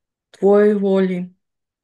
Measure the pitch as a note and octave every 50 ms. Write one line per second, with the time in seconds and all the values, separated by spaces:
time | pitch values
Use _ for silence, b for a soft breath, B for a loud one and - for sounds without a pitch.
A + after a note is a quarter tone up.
0 | _ _ _ _ _ _ _ - F#3+ G3 G3+ G#3 G#3 G#3 G#3+ G3+ G3 G3 F#3+ F#3+
1 | F#3+ F#3 F#3 F3+ F3+ F3+ _ _ _ _ _ _ _ _ _ _